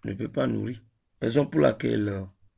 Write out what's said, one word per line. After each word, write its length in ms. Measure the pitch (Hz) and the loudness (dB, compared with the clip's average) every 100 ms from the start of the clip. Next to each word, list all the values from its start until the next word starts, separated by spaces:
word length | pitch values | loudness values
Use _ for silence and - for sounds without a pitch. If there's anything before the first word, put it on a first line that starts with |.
ne 80 | 113 | -10
peut 180 | 95 113 | -6 -4
pas 180 | - 131 | -2 -2
nourrir. 340 | 110 107 120 _ _ _ _ | -2 -4 -8 _ _ _ _
Raison 260 | 117 127 143 | 2 2 2
pour 140 | 156 | 4
laquelle, 480 | 139 110 120 113 101 | 4 4 0 0 0
euh, 160 | 98 95 _ _ | -4 -8 _ _